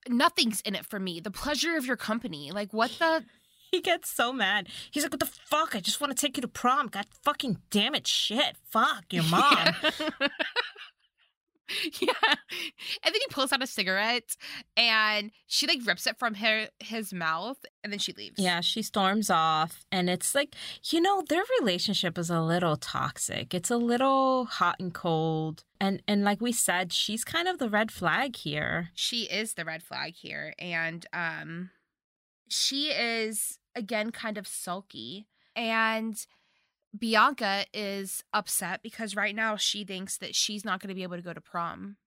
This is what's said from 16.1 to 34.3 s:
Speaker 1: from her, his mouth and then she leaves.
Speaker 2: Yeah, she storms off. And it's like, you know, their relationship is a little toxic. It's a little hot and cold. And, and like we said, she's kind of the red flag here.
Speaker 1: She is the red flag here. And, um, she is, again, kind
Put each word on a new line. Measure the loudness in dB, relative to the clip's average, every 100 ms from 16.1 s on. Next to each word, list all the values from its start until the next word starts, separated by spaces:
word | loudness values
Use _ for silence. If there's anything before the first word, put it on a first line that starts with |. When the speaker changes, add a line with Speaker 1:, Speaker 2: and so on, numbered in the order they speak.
| -2
Speaker 1:
from | -2
her, | 0 0 0 -2 -10
his | -8 -8 -6
mouth | -2 -2 -2 -4 -10 -16 _
and | -8
then | -4
she | -6
leaves. | -6 -8 0
Speaker 2:
Yeah, | 2 2
she | 0 -2
storms | -2 2 4 4 4
off. | 4 6 4 2 -4 -4
And | 0 2
it's | 2 0
like, | 0 0 -6 -12 -10 0
you | 4
know, | 4 4 2
their | 2 4 2
relationship | 2 2 0 0 0 -2
is | 0
a | 2
little | 2 4 4 2
toxic. | -2 -2 -2 -2 -4 -4 -4
It's | -4 0
a | 2
little | 2 4 4 4 4 2 0
hot | 0 0 2
and | -4
cold. | -4 0 2 2 0 -2 -6 _ _
And, | -2 0 0
and | 2
like | 2 2
we | 0
said, | 0 2 2 0
she's | -2 -2 -4
kind | -2 0 0
of | 0
the | 2
red | 2 0
flag | 0 2 2 0 -4
here. | -4 -2 0 -2 -4 -4
Speaker 1:
She | -2 -2 -2
is | -2 -4
the | -6
red | -8 -8
flag | -10 -8 -8 -10
here. | -12 -10 -10 -10
And, | -6 -2 -2 -6 -8
um, | -4 -4 -4 -8 -10 -10 _ _ _ _ _ _ _ -6
she | -2 0 0 -2
is, | 0 0 0 -2 -4 -6 -8 _ -12
again, | -4 -2 -2
kind | -6 -8